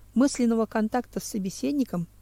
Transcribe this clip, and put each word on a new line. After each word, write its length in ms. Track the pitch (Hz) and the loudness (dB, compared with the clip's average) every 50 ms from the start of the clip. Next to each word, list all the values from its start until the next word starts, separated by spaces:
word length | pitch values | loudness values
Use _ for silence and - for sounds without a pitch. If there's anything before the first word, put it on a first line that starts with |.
| - - - | -20 -4 2
мысленного 520 | 226 277 277 - - 240 233 233 226 220 | 4 4 4 4 2 2 2 2 2 0
контакта 540 | - - 226 214 220 - 254 233 - - 196 | 0 0 0 0 0 0 -2 -4 -4 -8 -8
с 40 | - | -8
собеседником, 840 | - - 214 185 196 - - - 269 285 285 247 - - 180 170 - - - | -6 -6 -6 -6 -6 -6 -4 -4 -2 0 -2 -2 -2 -2 -4 -6 -6 -10 -18